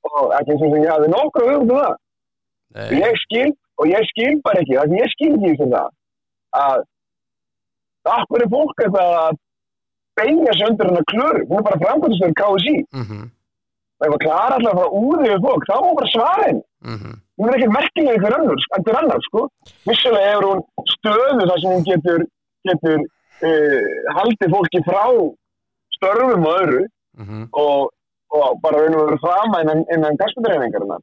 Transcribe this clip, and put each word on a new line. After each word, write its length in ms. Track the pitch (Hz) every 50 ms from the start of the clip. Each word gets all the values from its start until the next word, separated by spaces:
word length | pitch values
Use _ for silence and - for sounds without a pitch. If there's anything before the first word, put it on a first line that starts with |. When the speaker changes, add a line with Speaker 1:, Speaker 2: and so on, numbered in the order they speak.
| -
Speaker 1:
Og 300 | 151 147 147 135 123 120
ekki 180 | 143 143 147
eins 120 | 151 139 156
og 120 | 151 147
ég 140 | 151 151 165
hafði 200 | 160 156 151 156
nokkra 380 | 175 226 294 294 - 302 233
hugmynd 240 | 247 285 294 262 226
um 80 | 254 277
það. 160 | 285 214 - - _ _ _ _ _ _ _ _ _ _ _ _ _ _ _
Speaker 2:
Nei. 120 | 107 107 110 -
Speaker 1:
Ég 200 | 285 202 233 226
skil, 320 | - - _ 220 233 262 302 285 _ _ _ _
og 120 | - 151
ég 200 | 156 185 214 220
skil 260 | - - - 226 269 302 302
bara 200 | 269 226 202 185
ekki, 140 | 165 135 127
það 100 | 131 147
sem 120 | 147 170 202
ég 100 | 254 233
skil 240 | - - 294 320 294
ekki 140 | 226 196
í 60 | 175 156
þessu 140 | 127 - 127
það, 200 | 123 95 71 - _ _ _ _ _ _ _ _ _ _ _ _ -
að 260 | 135 143 139 131 123 - _ _ _ _ _ _ _ _ _ _ _ _ _ _ _ _ _ _ _ _ _ _ _ _
af 180 | 160 214 240 -
hverju 200 | _ - 240 240
er 80 | 190 220
fólk 240 | 285 - 294 -
eitthvað 380 | - 233 196 190 196 180 175 170
að 240 | 165 160 160 160 - _ _ _ _ _ _ _ _ _ _ _ _ _ _ _
beygja 360 | - 214 262 311 339 320 247 202
sig 140 | 165 208
undir 200 | 226 226 - 202
hennar 200 | 180 180 175 151
Klöru? 340 | - 202 220 269 311 320 - -
Hún 140 | 120 165 202
er 40 | 214
bara 160 | 214 196 156
framkvæmdastjóri 560 | 165 202 254 311 - 233 226 175 185 170 156
K 80 | - 202 208
S 180 | 196 196 165
I. 100 | 294 302 - 294 _
Speaker 2:
Mhm. 320 | - 131 123 98 107 104 110 117 _ _ _ _ _ _ _ _ _ _ _ _ _ _
Speaker 1:
Og 60 | 151
ef 60 | 156 147
að 100 | - -
Klara 340 | 156 156 180 214 262 269
ætlar 160 | 254 233 220 190
að 60 | 180
fara 200 | 180 165 185 202
úr 240 | 226 269 330 330 285
yfir 180 | 226 202 180 196
fólk, 200 | 269 247 - -
þá 120 | - 196
má 120 | 254 381 359 330
bara 160 | 294 254 -
svara 320 | - 226 233 311 370 - 403
henni. 180 | 262 - 104 - _ _ _
Speaker 2:
Mhm. 320 | - - 117 104 101 - - - _ _ _
Speaker 1:
Hún 160 | - 202 233
er 60 | 262
ekkert 160 | 247 254 220
merkileg 420 | 208 277 - - _ 339 320 269 233
einhver 200 | 214 185 208 247
önnur, 240 | 302 320 226 151 143 - - -
einhver 220 | 196 165 220 220
annar, 240 | 277 330 277 143 -
sko. 200 | - - - 220 269 285 _ _ _ - _ _ _
Vissulega 420 | - - - - 247 226 202 196
hefur 160 | 202 208 202 196
hún 180 | 196 196 185 165 _ _ - -
stöðu 580 | - - _ - 214 208 220 254 277 277 240 190
þar 120 | 175 180 165
sem 100 | 160 185
hún 140 | 185 185 160
getur, 340 | 185 185 170 147 175 170 165 165 - _ _ _ _ _ _ _
getur, 340 | 190 180 156 - 165 156 151 147 - _ _ _ _ _ _
eh, 480 | 160 165 160 151 151 147 139 123 - - - - - -
haldið 400 | - 175 196 240 220 - 202 170
fólki 280 | 175 202 180 170 - 180 151
frá 200 | 170 185 196 208 247 254 220 170 147 - _ _ _ _ _ _ _ _ _ _ _
störfum 520 | - - - 190 202 233 262 262 233 180 160
og 140 | 156 170 185
öðru 220 | 190 156 127 131 190 220 _ _ _ _ _
Speaker 2:
Mhm. 360 | - 104 98 107 107 110 113 -
Speaker 1:
og, 380 | 143 147 147 143 139 135 - _ _ _ _ _ _ _ _
og 300 | 147 151 143 131 - -
bara 160 | - 160 151
raun 180 | 147 156 160 160
og 120 | 156 156
veru 100 | 147 139 151
fram 360 | - 175 175 196 214 233 202
innan, 300 | 170 160 156 156 156 160
innan 300 | - 170 165 156 151 151
knattspyrnuhreyfingarinnar. 840 | - - 226 - 254 226 220 180 147 127 113 - 101 98 101 85 87